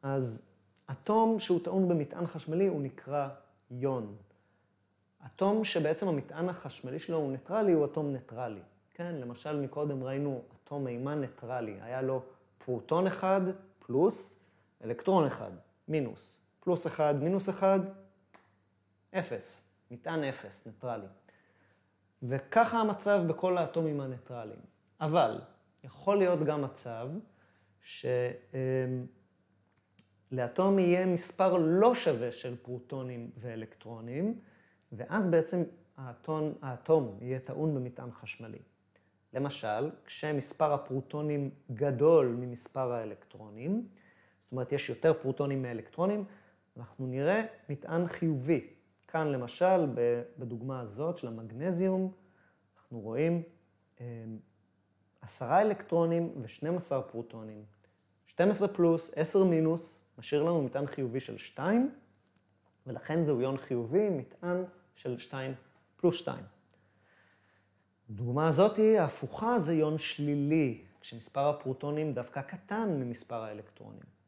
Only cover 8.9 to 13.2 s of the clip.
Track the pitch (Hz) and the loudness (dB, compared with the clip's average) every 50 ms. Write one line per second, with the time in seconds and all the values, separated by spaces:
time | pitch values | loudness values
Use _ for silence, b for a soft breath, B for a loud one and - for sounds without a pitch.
8.9 | _ - 170 175 170 147 123 120 120 - - 151 151 147 139 131 - 147 147 147 | _ -10 -8 -8 -6 -8 -8 -10 -12 -10 -8 -4 -4 -2 -4 -4 -4 -4 -4 -2
9.9 | 143 135 127 127 135 139 147 143 135 123 120 - - - _ - 143 143 139 127 | -2 -4 -4 -4 -4 -2 -2 -2 -4 -6 -8 -14 -20 -20 _ -10 -8 -6 -4 -4
10.9 | 120 120 127 139 147 151 139 127 - - - 117 127 127 117 107 101 98 104 117 | -4 -4 -4 -4 -2 -2 -4 -6 -8 -12 -10 -8 -6 -6 -6 -6 -8 -10 -10 -8
11.9 | 123 131 131 131 131 131 131 B B B B B _ _ - - 123 117 - - | -6 -4 -2 0 -2 -2 -4 B B B B B _ _ -6 -4 -4 -4 0 0
12.9 | 156 170 185 190 185 - | 2 2 2 2 0 0